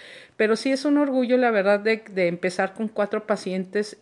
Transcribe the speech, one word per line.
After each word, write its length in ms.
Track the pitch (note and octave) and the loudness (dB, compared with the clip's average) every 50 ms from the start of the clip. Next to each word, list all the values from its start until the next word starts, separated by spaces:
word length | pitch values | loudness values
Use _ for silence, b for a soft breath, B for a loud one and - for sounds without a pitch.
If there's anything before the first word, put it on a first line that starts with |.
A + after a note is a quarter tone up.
| B B B B B B B | B B B B B B B
Pero 200 | - A3 G#3+ A3+ | -2 0 0 0
sí 160 | G#3+ - C4+ | 0 0 0
es 140 | C4+ C4+ C4+ | 0 0 2
un 120 | D4+ C#4+ | 2 2
orgullo, 400 | D4 D4 C#4 C4 C4 B3+ A3+ B3+ | 2 2 2 2 0 2 2 2
la 140 | B3 B3+ A#3+ | 2 4 2
verdad, 280 | A3+ G3+ F#3 G3+ G#3 G3+ | 2 2 4 2 2 2
de, 240 | G#3 A3+ A3 G#3+ A3 - | 2 0 -2 -2 -4 -8
de 180 | G3 F#3+ F3+ | -2 0 0
empezar 460 | E3+ F3 E3+ - F#3 F#3 - F#3+ F#3+ - | 0 0 -2 -4 -4 -2 -2 -4 -4 -4
con 140 | - A3+ | -6 -8
cuatro 400 | G#3+ - - G3+ G3+ - A3 G#3+ | -6 -2 -4 -2 -2 -2 -6 -2
pacientes, 720 | - G#3 G3 - F#3+ F#3 F#3 F#3 F#3 - G#3 G#3 G#3 - - | -2 -4 -4 -2 -6 -6 -6 -6 -4 -4 -4 -4 -4 -10 -20